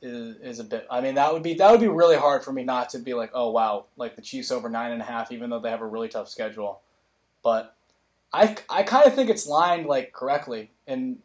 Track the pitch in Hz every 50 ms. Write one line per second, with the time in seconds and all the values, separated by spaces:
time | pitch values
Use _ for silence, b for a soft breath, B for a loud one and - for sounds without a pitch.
0 | 131 123 120 120 117 113 110 - - 127 117 117 113 104 117 110 - - 113 123
1 | 131 135 131 139 143 151 160 165 160 170 160 165 185 208 233 226 233 208 160 165
2 | 170 170 156 143 147 143 139 131 - 135 135 131 123 131 127 123 123 - - 123
3 | 117 131 123 117 113 110 - 127 120 113 110 113 113 110 104 101 - _ _ -
4 | 123 113 - 117 - - 135 131 120 - 131 120 110 117 113 117 120 120 117 117
5 | 107 120 120 117 113 - 123 113 120 120 120 117 113 113 113 110 113 110 110 113
6 | 113 110 - 110 98 - - - 110 110 107 110 104 101 95 - _ _ _ _
7 | _ _ _ _ _ _ _ _ - 117 113 110 110 - _ _ _ _ _ _
8 | _ _ _ _ _ _ - 151 214 214 - - - - - 185 196 196 233 269
9 | 294 269 277 269 254 226 214 - - 147 147 156 175 175 175 170 160 143 139 131
10 | - - - - 127 135 143 139 139 135 117 110 107 - _ _ _ 139 131 127
11 | 127 127 123 - -